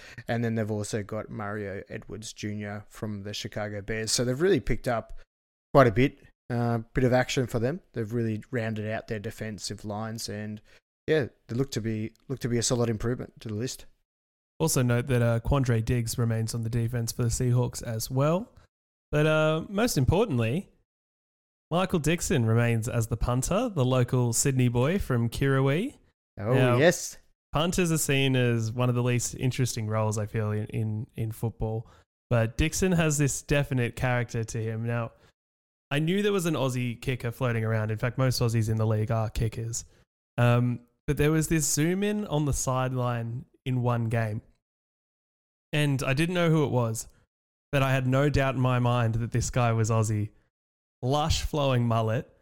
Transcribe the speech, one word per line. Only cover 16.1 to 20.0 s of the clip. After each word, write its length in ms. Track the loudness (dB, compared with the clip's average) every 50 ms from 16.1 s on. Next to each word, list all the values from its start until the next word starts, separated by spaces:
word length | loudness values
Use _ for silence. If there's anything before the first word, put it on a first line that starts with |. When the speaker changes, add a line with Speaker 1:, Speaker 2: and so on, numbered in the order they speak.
| -2
Speaker 2:
remains 360 | 0 0 0 0 -2 -2 -4 -4
on 60 | -4
the 80 | -4 -2
defense 420 | -2 0 0 0 -2 -2 -4 -4
for 120 | -2 -2 -2
the 60 | 0
Seahawks 540 | 0 0 2 2 2 2 2 0 -4 -8 -8
as 260 | -8 -6 -6 -6 -4
well. 440 | 0 2 2 2 2 0 -2 -6 -16 -20 -20 _ _ _ _ _ _ _ _ -2
But, 140 | 0 2 4
uh, 380 | 4 4 4 4 2 2 0 -2
most 300 | -4 -2 0 0 2 2
importantly, 720 | 2